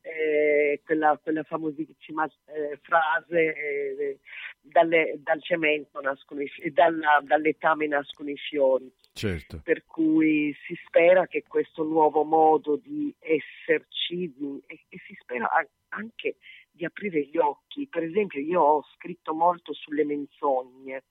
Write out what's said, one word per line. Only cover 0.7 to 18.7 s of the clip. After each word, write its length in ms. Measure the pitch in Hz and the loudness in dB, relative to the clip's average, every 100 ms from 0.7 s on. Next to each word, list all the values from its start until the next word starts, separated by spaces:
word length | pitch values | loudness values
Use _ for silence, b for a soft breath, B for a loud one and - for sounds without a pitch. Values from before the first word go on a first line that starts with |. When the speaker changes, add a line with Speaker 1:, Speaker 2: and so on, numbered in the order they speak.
| 143 | -2
Speaker 1:
quella, 340 | - 156 156 147 | -2 2 2 0
quella 220 | - 156 | -2 -6
famosissima, 800 | 147 160 160 147 151 127 - 156 156 _ | -6 -6 -6 -8 -12 -12 -10 -6 -6 _
eh, 340 | _ 151 147 143 | _ -8 -8 -8
frase, 720 | - 170 156 160 156 170 160 | 0 0 2 -2 0 0 0
eh, 640 | 147 147 143 143 135 143 139 B B B - | -2 -6 -4 -6 -4 -6 -8 B B B -18
dalle, 540 | 143 170 165 165 151 147 | _ 4 6 4 2 -4
dal 240 | 143 160 | -4 -4
cemento 580 | - 170 156 151 139 151 | -2 0 2 0 -4 -6
nascono 420 | 139 139 _ 143 | -6 -6 _ -10
i 60 | 139 | -8
fi-, 240 | - 170 | -8 -2
dalla, 480 | 147 170 160 156 147 | 4 4 4 4 2
dal 180 | 139 156 | 4 2
letame 460 | 156 147 160 156 151 | 2 0 0 2 0
nascono 420 | 143 143 - 147 | -2 -4 -12 -10
i 80 | 143 | -10
fiori. 540 | - 147 135 131 127 _ _ | -6 2 2 2 -2 _ _
Speaker 2:
Certo. 460 | - 107 85 - 80 | -6 -4 -4 -8 -14
Speaker 1:
Per 220 | - 160 | -4 -4
cui 720 | _ - 160 156 156 151 147 143 | _ -2 0 2 2 0 -2 -6
si 120 | - 170 | -14 -14
spera 420 | - 175 170 185 165 | 0 4 6 6 2
che 160 | 151 - | -6 -4
questo 360 | 156 151 - | -4 -4 -6
nuovo 400 | 156 160 151 147 | -2 4 4 4
modo 540 | 151 160 156 156 147 143 | 2 4 6 4 2 -4
di 360 | 135 151 147 - | -4 -8 -8 -8
esserci, 1120 | 156 156 - - - 151 _ - - 175 175 | -2 -2 -2 -16 -2 -2 _ -8 -6 -6 -8
di, 260 | 127 143 139 _ | -8 -10 -10 _
e, 120 | 156 _ | -20 _
e 100 | 185 | -20
si 80 | - 196 | -18 -20
spera 300 | - 123 226 | -10 -4 0
a-, 180 | 156 156 _ _ | 0 -2 _ _
anche 460 | 190 226 - 139 - B B B | -12 -12 -8 -8 -8 B B B
di 140 | 147 | _
aprire 400 | 165 - 202 160 | -10 -8 -4 -4
gli 120 | 139 160 | -2 -2
occhi. 500 | 147 - _ 143 139 | -2 -2 _ -12 -8
Per 160 | 170 | -6
esempio, 360 | 165 180 196 139 | -2 -2 -2 -6
io 220 | 151 180 | -2 2
ho 240 | 147 | 4